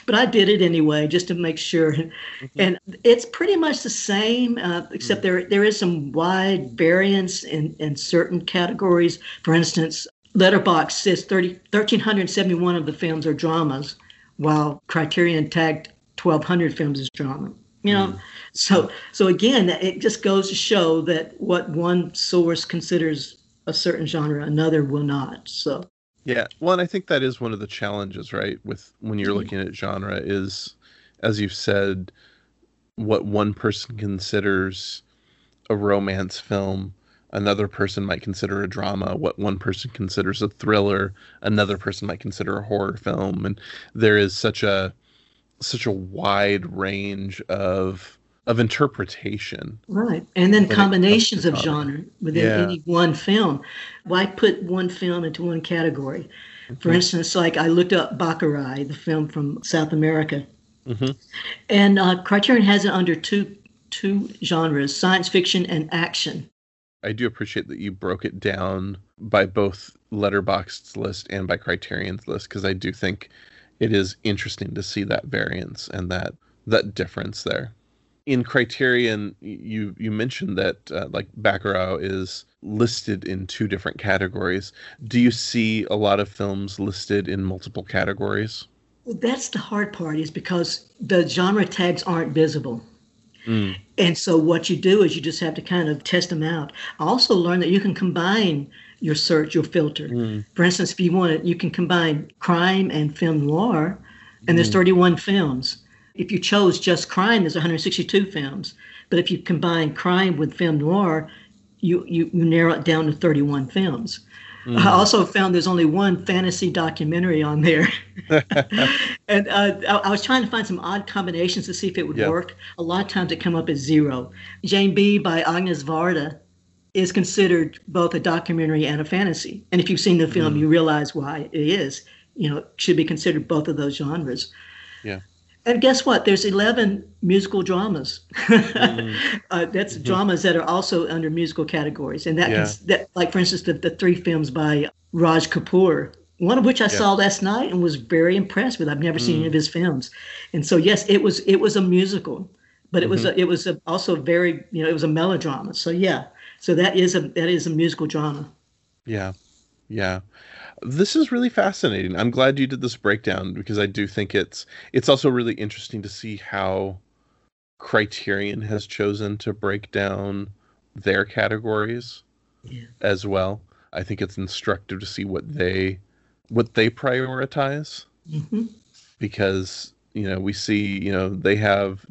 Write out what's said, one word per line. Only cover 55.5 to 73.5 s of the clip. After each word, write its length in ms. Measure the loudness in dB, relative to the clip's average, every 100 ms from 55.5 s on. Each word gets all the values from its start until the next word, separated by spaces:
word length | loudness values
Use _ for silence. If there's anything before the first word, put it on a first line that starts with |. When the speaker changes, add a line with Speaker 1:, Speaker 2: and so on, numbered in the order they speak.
| -4
Speaker 1:
category? 680 | -4 -2 0 -2 -6 -8 -12 -18 -20 -20 -16
For 60 | -4 2
Speaker 2:
Mm-hmm. 40 | 4
Speaker 1:
instance, 400 | 2 0 -2 0
like, 220 | 2 2
I 100 | 2
looked 260 | 4 4
up 240 | 2 0 -2
Baccarat, 640 | -2 0 0 -2 -4 -6
the 100 | -8
film 340 | -8 -2 -2 -2
from 340 | -4 -4 -6
South 280 | -2 0 0
America. 520 | 2 2 2 0 -4 -8 _ _ _ -8
Speaker 2:
Mm-hmm. 240 | -4 -4 -4 _ -14 -12 -12 0
Speaker 1:
And, 280 | 4 6 6
uh, 240 | 4 2
Criterion 420 | 2 2 4 6 6
has 180 | 4 2
it 60 |
under 240 | 2 2 0
two, 400 | -2 -2 -2 -8 _ _ -14
two 400 | -6 -2 -2 -2 -6
genres, 520 | -2 0 0 -2 -4 0
science 340 | 2 2 2
fiction 360 | 0 2 0 0
and 200 | -4 -4
action. 560 | -2 -2 -4 -6 -8 -14 _ _ _ _ _
Speaker 2:
I 80 | -8
do 160 | -4 -4
appreciate 400 | -4 -8 -8 -8
that 120 | -8
you 120 | -8
broke 340 | -6 -6 -4 -6
it 140 | -4
down 580 | -4 -2 -4 -4 -6 -10 -16 -18
by 260 | 0 2 2
both 500 | 2 0 -2 -14 _ _
Letterboxd's 840 | -2 0 0 0 -2 -2 -14 -14 -8
list 300 | -6 -8 -8
and 180 | -6 -4
by 100 | -4
Criterion's 720 | -4 -6 -6 -8 -8 -8 -8
list, 220 | -10 -8
'cause 160 | -6 -4
I 80 |
do 180 | -4 -6
think 380 | -4 -4 -6 -12 _ -20